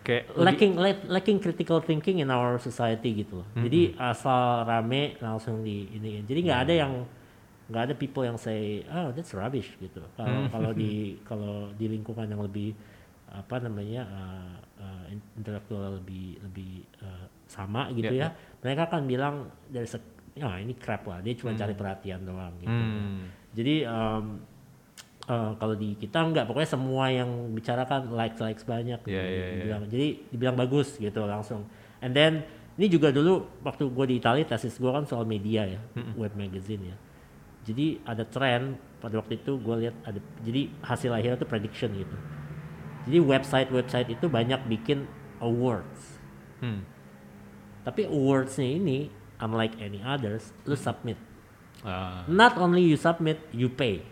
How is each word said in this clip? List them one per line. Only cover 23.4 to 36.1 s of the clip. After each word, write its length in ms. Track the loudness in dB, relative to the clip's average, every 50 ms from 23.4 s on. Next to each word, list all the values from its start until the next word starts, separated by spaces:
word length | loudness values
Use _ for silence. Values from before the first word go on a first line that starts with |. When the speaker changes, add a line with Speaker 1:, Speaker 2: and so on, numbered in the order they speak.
| -20 -12 -6
Speaker 2:
Jadi, 320 | -2 0 2 2 2 0
um, 400 | 0 -2 0 0 0 0 -2 -2 -4 -8 -10 -12 -16 -20 -20 -20 -20 -20 -20 -20 -20 -20 -20 -20 -20 -18 -20 -6
uh, 260 | -2 -2 0 0 -2 -2
kalau 220 | -2 -2 -2 0
di 160 | 0 -2 -4 -4
kita 300 | -6 -8 -2 2 2 2
nggak, 200 | 4 4 2 2
pokoknya 240 | 2 2 0 0 0
semua 380 | 0 0 0 0 2 2 2 4
yang 180 | 4 2 2 0 -2 -4 -4 -4 -4
bicarakan 560 | -4 -2 -2 0 0 0 0 0 -2 0 -2
likes, 260 | -2 0 0 -2 0 -2
likes 260 | -2 -2 -2 -4 -4
banyak 320 | -4 -4 -2 -2 -4 -4 -6 -4
gitu, 100 | -4 -2
Speaker 1:
Iya, 80 | -2 -2
iya, 60 | -2 -2 -2
iya. 140 | -2 -2 -4
Speaker 2:
dibilang, 280 | -4 -2 -2 -4 -4 -4
jadi 200 | -4 -2 0 0 0 0 -4 -8
dibilang 300 | -8 -4 0 0 2 2
bagus 400 | 2 2 4 4 2 2 2 -2
gitu 240 | -4 -4 -2 -2 0 -2
langsung. 460 | 0 -2 -4 -4 -6 -6 -8 -8 -10 -14 -20 -20 -20 -16 -8
And 120 | -4 2 6
then 360 | 6 6 6 6 2 -4 -6 -12 -18 -20 -18 -2
ini 140 | 2 4 6
juga 200 | 6 8 6 8
dulu 340 | 6 8 6 6 6 4 2 -4 -14 -8
waktu 240 | -6 -6 -2 0 0
gue 180 | 0 2 2 2 4
di 80 | 4
Italia, 280 | 4 4 4 4 4 4
tesis 260 | 2 0 -2 -2 -4 -4
gue 140 | 0 0 2
kan 160 | 2 2 0
soal 200 | -2 -2 -2 0
media 440 | 0 -2 -2 0 2 2 2 2 2
ya, 120 | -2 -6 -8 -8 -8
Speaker 1:
Mm-mm. 240 | -8 -6 -6